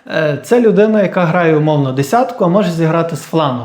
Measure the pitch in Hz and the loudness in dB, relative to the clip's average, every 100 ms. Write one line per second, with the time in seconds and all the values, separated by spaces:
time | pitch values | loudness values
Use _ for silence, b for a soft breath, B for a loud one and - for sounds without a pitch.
0 | - 160 156 143 - 247 226 185 220 214 | -8 -4 -2 -4 0 2 4 4 2 2
1 | 190 190 170 180 170 151 151 147 135 127 | 0 0 0 2 2 2 2 0 0 -2
2 | 139 233 254 - 185 190 180 165 160 165 | 0 0 0 -2 0 2 0 0 0 0
3 | 165 147 - 165 147 123 | -2 -6 -6 -2 -2 -4